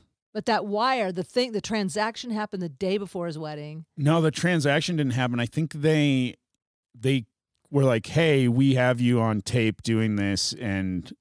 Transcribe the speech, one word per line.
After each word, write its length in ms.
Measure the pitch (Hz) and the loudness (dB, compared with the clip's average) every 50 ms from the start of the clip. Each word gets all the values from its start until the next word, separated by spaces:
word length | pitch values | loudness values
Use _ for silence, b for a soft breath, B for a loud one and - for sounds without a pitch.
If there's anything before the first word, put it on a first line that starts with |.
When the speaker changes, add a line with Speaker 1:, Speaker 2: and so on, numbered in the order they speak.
| - _ _ _ _ _ - | -16 _ _ _ _ _ -12
Speaker 1:
But 140 | 214 - | -8 -4
that 180 | - 220 190 196 | -2 -2 -2 -2
wire, 480 | 202 202 208 233 262 262 247 208 185 180 | -2 -2 -2 0 0 0 0 -2 -2 -4
the 100 | 185 180 | -6 -6
thing, 300 | - - 247 254 254 220 | -4 -2 -2 -2 -2 -2
the 80 | 202 | -6
transaction 720 | - - 226 214 196 180 139 208 214 226 220 - - 240 | -6 -4 -4 -2 -2 -2 -2 -2 -2 -4 -4 -8 -8 -6
happened 320 | 214 214 214 208 - 185 175 | -6 -4 -6 -6 -6 -6 -8
the 80 | 165 | -8
day 260 | 135 - 196 185 196 | -6 -6 -4 -2 -2
before 300 | 208 202 180 - 185 170 | -2 -4 -6 -8 -8 -6
his 100 | 170 147 156 | -6 -8 -8
wedding. 460 | 156 151 151 147 147 151 156 160 160 _ _ - | -10 -10 -10 -10 -12 -12 -14 -14 -16 _ _ -2
Speaker 2:
No, 240 | 139 147 165 165 160 | 2 2 4 4 4
the 80 | 156 | 2
transaction 680 | - - - 175 180 160 131 143 143 156 - - 175 | 0 0 0 0 2 2 2 2 2 2 0 0 0
didn't 160 | 156 147 131 117 | 0 0 0 0
happen. 260 | 131 127 123 123 120 | 0 0 0 0 0
I 60 | 120 | -2
think 300 | - - 151 160 147 - | -2 -2 -4 -4 -4 -4
they, 640 | 147 143 156 156 151 147 143 135 131 123 120 - _ _ _ _ _ _ _ _ _ _ _ - | -2 0 2 4 4 4 2 2 2 0 -2 -4 _ _ _ _ _ _ _ _ _ _ _ -12
they 320 | 123 117 131 139 131 110 - _ _ _ _ _ _ _ - 143 | -4 -2 0 0 0 -2 -6 _ _ _ _ _ _ _ -2 0
were 120 | 143 135 | 2 4
like, 240 | 131 120 113 - - | 4 4 2 0 -2
"Hey, 400 | - 156 165 160 143 135 127 120 | 0 2 4 4 4 4 4 4
we 260 | 117 127 139 139 127 | 4 4 4 4 4
have 260 | 127 123 127 123 120 | 4 4 2 2 2
you 200 | 123 120 123 117 | 2 2 4 4
on 220 | 113 113 107 104 - | 2 2 0 -2 -2
tape 380 | - 120 123 113 110 98 - - | -2 0 0 0 0 -2 -2 -2
doing 340 | 117 113 110 110 110 107 | 0 0 2 2 0 0
this." 360 | 101 98 98 101 95 - - - | 0 0 0 -2 -2 -2 -4 -6
And, 540 | - 127 104 98 95 95 92 90 87 85 - - - | -6 -4 -4 -2 -2 -2 -2 -4 -4 -6 -8 -14 -14